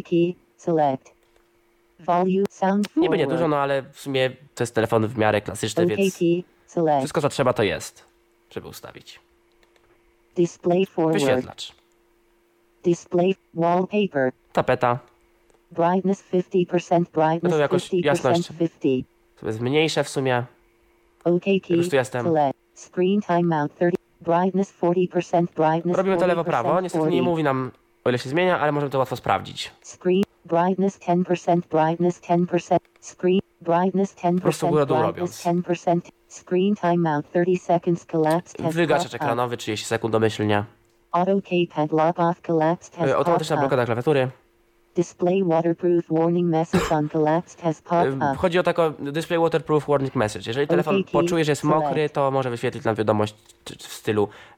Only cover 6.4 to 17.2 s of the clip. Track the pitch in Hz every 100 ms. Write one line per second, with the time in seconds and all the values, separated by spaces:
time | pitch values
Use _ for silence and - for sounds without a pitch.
6.4 | 180 _ _ - 160 147 131 165 143 -
7.4 | 127 120 104 76 - - _ _ _ _
8.4 | _ - - - - - - - _ _
9.4 | _ _ _ _ _ _ _ _ _ -
10.4 | 175 - - 175 190 - 160 156 139 127
11.4 | - - - - _ _ _ _ _ _
12.4 | _ _ _ _ - 175 - 180 180 190
13.4 | _ 165 165 175 185 208 196 143 131 -
14.4 | _ - 147 127 123 123 - _ _ _
15.4 | _ _ _ 170 170 185 185 196 - 185
16.4 | 185 190 175 175 - 175 175 -